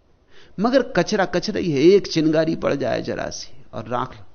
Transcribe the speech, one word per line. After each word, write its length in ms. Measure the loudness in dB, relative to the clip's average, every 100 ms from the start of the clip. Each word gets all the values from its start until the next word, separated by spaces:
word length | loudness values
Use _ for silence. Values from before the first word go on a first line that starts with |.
| _ _ _ -20 -14 -4
मगर 220 | 2 2
कचरा 420 | 2 0 0 0
कचरा 340 | 0 -2 -4 -4
ही 140 | -2
है। 80 | 4
एक 260 | 6 6 4
चिंगारी 500 | 0 2 2 0 -2
पड़ 180 | -2
जाए 280 | -2 -2 -2
जरा 280 | -4 -6 -6
सी 340 | -8 -14 -16 -14
और 140 | -12 -6
राख 400 | -6 -6 -10 -20